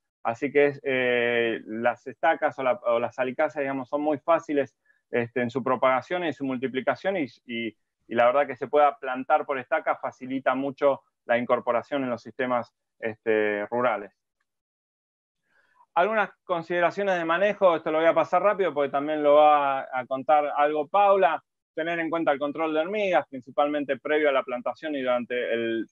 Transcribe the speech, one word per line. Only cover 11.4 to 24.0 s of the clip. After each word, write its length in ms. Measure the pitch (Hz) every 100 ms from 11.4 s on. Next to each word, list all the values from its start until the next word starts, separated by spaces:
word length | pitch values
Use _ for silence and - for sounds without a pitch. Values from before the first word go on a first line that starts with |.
| 123 120 123 117 - 143
en 60 | 131
los 120 | 117
sistemas, 520 | 123 - 127 123 - _ _ -
este, 640 | 113 107 113 107 104 104 104
rurales. 480 | 120 123 104 101 _ _ _ _ _ _ _ _ _ _ _ _ _ _ _ _ _ _ 165
Algunas 360 | 196 220 190 - -
consideraciones 720 | 170 165 175 170 190 202 180
de 80 | 165
manejo, 500 | 170 208 202 190 160
esto 160 | 160
lo 60 | 156
voy 100 | 165
a 60 |
pasar 280 | 165 147 180
rápido 320 | 202 196 180
porque 160 | 143 139
también 320 | 143 147 151
lo 140 | 147 147
va 460 | 151 147 139 135
a 240 | - 131 123
contar 460 | 135 131 151 147 135
algo 320 | 147 151 147
Paula. 560 | 202 202 196 175 151 _ _ _ 160
Tener 240 | 165 170
en 100 | 165
cuenta 220 | 165 151
el 80 | 135
control 340 | 147 147 160
de 60 | 156
hormigas, 480 | 170 214 196 165 -
principalmente 720 | 135 127 139 147 147 135
previo 300 | 127